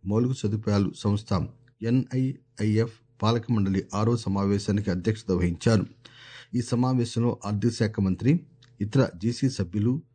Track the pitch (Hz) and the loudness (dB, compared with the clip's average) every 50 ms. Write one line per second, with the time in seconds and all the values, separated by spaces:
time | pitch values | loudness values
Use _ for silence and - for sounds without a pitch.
0 | - 95 101 113 123 127 131 - - 104 107 107 107 107 104 101 101 87 - - | -4 0 0 2 2 0 -2 -2 -2 -2 -2 -2 0 0 2 2 2 0 -2 -2
1 | - 107 101 101 107 - 101 92 98 104 - _ _ _ _ _ 110 117 120 131 | -2 0 0 0 -2 -2 -2 -2 -2 -4 -8 _ _ _ _ _ -2 0 2 2
2 | 123 - - 127 131 131 135 - _ _ _ - 104 107 107 110 113 117 - _ | 0 0 -2 -2 -2 -2 -4 -8 _ _ _ -4 0 2 2 2 0 0 -4 _
3 | _ _ _ _ - 110 117 120 113 - 123 110 98 95 98 95 92 - - 101 | _ _ _ _ 0 2 2 0 0 0 0 2 2 2 0 0 -2 -2 -2 0
4 | 107 113 120 117 - 101 98 98 101 98 101 98 98 - 101 104 101 98 90 90 | 2 2 0 0 -2 -2 -2 0 2 2 0 0 0 0 0 0 0 0 -2 0
5 | 87 110 107 107 - - 92 90 90 87 85 - - 120 113 104 - - - _ | 0 -2 -2 -2 -2 -2 0 0 2 0 -2 0 2 2 2 2 2 -2 -8 _
6 | _ - - - - - - - - _ - 123 120 - - 120 127 127 131 127 | _ -20 -20 -20 -20 -20 -20 -20 -20 _ -4 -4 -2 -2 -2 0 0 0 0 0
7 | 117 113 - 117 117 120 - - - 101 107 101 101 120 117 - 113 113 113 - | -2 -2 -2 0 0 0 -2 -2 -6 -4 -4 0 0 0 0 2 -2 0 0 0
8 | 98 95 92 - 104 123 160 175 - - _ _ - - _ _ 104 104 - 135 | 0 0 0 0 2 2 2 2 0 -8 _ _ -20 -20 _ _ -6 0 2 2
9 | 127 - - 85 92 117 120 - - 135 135 - 95 85 87 104 104 120 131 156 | 2 2 -2 -4 -4 -4 -2 0 -2 -2 0 -2 -6 -4 -2 0 0 0 0 -2
10 | - _ | -6 _